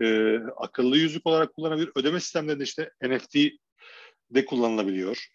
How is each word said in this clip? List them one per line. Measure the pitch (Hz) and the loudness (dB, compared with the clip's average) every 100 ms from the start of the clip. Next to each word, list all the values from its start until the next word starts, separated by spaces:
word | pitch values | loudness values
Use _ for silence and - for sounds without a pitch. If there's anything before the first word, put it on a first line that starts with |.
Ee, | 113 110 110 110 113 - | 2 4 4 2 -2 -8
akıllı | - - 123 143 | -6 0 2 4
yüzük | 160 156 165 | 2 0 0
olarak | 160 160 | 2 2
kullanılabilir. | - 156 156 165 | -2 -4 -2 -2
Ödeme | - 135 170 | -2 -2 -2
sistemlerinde | - 170 151 147 | -4 -4 -4 -4
işte | 139 - 156 - | -6 -6 -10 -8
N | 127 131 | -4 -4
F | - | -2
T | 143 147 - _ _ - - - _ _ | 2 2 0 _ _ -20 -20 -20 _ _
de | 123 | 0
kullanılabiliyor. | 135 131 117 113 98 95 92 117 - | 0 0 0 0 -2 -2 -4 -6 -6